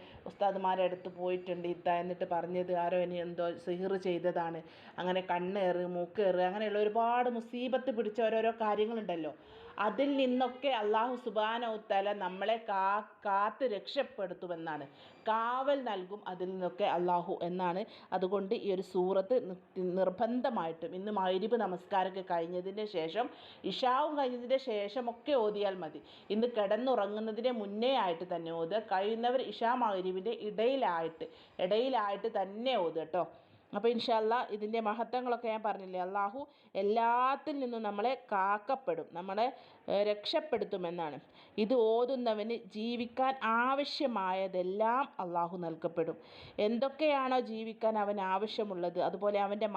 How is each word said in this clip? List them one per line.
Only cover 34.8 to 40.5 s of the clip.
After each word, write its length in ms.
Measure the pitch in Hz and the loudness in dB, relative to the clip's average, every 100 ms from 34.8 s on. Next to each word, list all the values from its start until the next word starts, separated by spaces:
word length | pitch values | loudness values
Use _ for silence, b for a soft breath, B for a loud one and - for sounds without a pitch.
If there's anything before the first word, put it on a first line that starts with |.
മഹത്വങ്ങളൊക്കെ 680 | 214 220 226 247 247 233 226 | 0 0 -2 -2 0 -2 -2
ഞാൻ 120 | 220 | -2
പറഞ്ഞില്ലേ, 380 | 214 196 190 185 | -2 -4 -4 -4
അള്ളാഹു 400 | 180 202 202 240 294 B B | -2 -2 -2 -4 -10 B B
എല്ലാത്തിൽ 800 | - 202 226 233 240 262 277 285 285 | 0 2 4 4 4 4 2 -2 -4
നിന്നും 220 | 247 233 | -4 -2
നമ്മളെ 300 | 208 202 226 262 - | -4 0 0 0 -2
കാക്കപ്പെടും, 760 | 202 190 208 208 262 220 165 151 | 0 2 0 0 -2 -2 -4 -6
നമ്മളെ, 320 | 170 190 196 247 B B B - | -8 -4 0 0 B B B -2
ഏഹ്, 160 | 196 208 | 2 2
രക്ഷപ്പെടുത്തുമെന്നാണ്. 1080 | 208 - 311 311 | 0 -2 -2 0